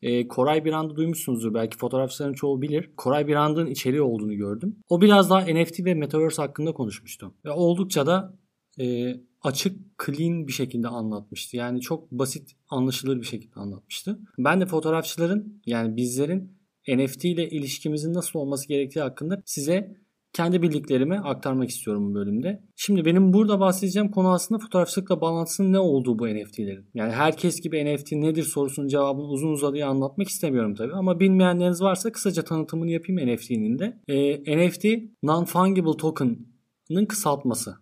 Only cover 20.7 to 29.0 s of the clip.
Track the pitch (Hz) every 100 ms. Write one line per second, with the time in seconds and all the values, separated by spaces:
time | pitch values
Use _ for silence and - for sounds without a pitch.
20.7 | 147 147 127 143 196 147 131 143 131 123
21.7 | - 110 104 101 101 101 107 165 202 -
22.7 | - - 190 160 180 190 196 214 196 190
23.7 | 185 196 196 202 190 185 180 - 220 226
24.7 | 185 170 196 190 165 165 165 160 - 190
25.7 | 190 180 135 123 113 117 107 104 - 101
26.7 | 95 - 120 110 117 156 156 175 - 160
27.7 | 156 147 143 147 151 156 160 151 147 139
28.7 | 143 139 143